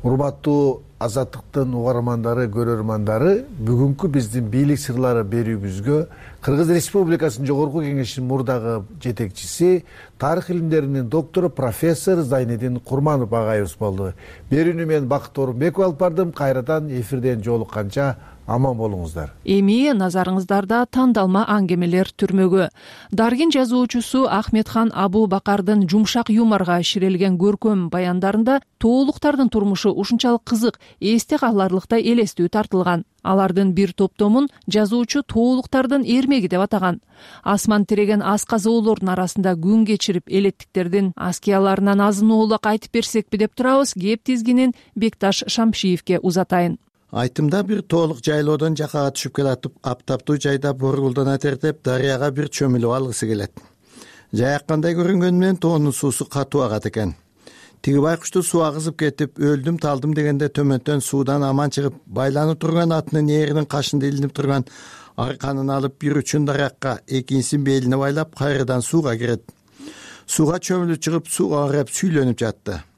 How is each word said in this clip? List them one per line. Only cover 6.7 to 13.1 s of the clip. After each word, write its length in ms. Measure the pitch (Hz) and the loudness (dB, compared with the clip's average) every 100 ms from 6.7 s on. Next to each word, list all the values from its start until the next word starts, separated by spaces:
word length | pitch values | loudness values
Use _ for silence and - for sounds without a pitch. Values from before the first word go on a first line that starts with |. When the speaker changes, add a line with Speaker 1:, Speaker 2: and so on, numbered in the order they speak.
Speaker 1:
Республикасынын 760 | 170 - 202 175 165 160 110 139 | 2 2 0 2 0 0 -2 -2
Жогорку 340 | 139 151 156 | 0 0 -2
Кеңешинин 460 | 147 139 120 - 127 | -2 -4 -4 -6 -4
мурдагы 580 | 135 127 123 113 113 98 160 | -2 -2 -2 -2 -6 -8 -10
жетекчиси, 840 | 127 107 110 - - - 175 185 - - - _ | -8 -6 -6 -8 -14 0 2 2 -2 -20 -20 _
тарых 320 | 135 170 175 | -2 -2 -2
илимдеринин 580 | 175 165 160 139 139 120 | -4 0 0 0 -2 -2
доктору, 400 | 156 160 - 180 | -2 -2 -2 -2
профессор 760 | - 127 107 160 160 - 185 | -2 -4 -2 -2 0 0 0
Зайнедин 580 | 139 131 120 117 127 123 | 2 0 0 -2 -4 -4
Курманов 520 | - 135 147 | -4 0 2